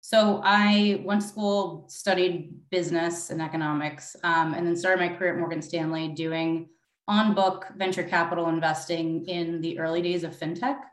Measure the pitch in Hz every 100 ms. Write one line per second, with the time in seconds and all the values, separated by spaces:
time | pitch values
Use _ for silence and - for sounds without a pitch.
0 | - 220 214 196 190 208 208 208 208 196
1 | 185 208 208 - 202 202 190 156 - -
2 | - 185 180 175 151 - _ 185 170 170
3 | 170 170 - 160 160 160 151 151 151 151
4 | - - 175 165 160 151 170 170 185 185
5 | 175 175 180 165 170 165 151 170 160 160
6 | 160 151 160 160 165 165 165 _ _ _
7 | - 208 220 196 190 185 - - 190 185
8 | 170 175 170 170 165 160 160 156 - 170
9 | 165 160 165 175 170 170 165 165 165 170
10 | 175 175 165 135 156 175 254 285 -